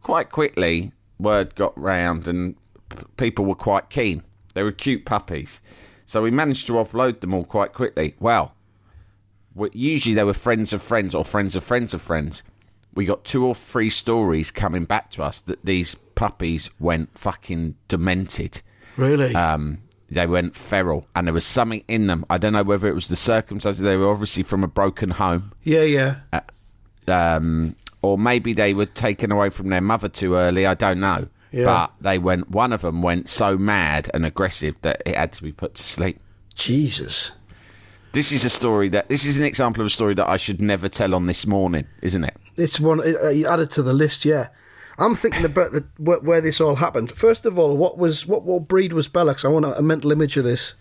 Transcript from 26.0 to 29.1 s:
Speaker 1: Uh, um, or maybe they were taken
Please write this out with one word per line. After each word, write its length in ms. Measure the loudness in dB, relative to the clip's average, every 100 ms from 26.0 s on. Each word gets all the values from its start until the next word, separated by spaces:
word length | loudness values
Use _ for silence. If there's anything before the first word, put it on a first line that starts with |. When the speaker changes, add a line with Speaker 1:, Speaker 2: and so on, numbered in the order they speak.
| 0 -2 -6
Speaker 1:
Uh, 80 | -8 -8 -20 -20 _ -20 _ 0
um, 640 | 2 2 2 0 0 -2 -6 -18 _
or 140 | 0 2
maybe 360 | 2 2 0
they 220 | 0 2
were 120 | 2 -2
taken 460 | -2 -4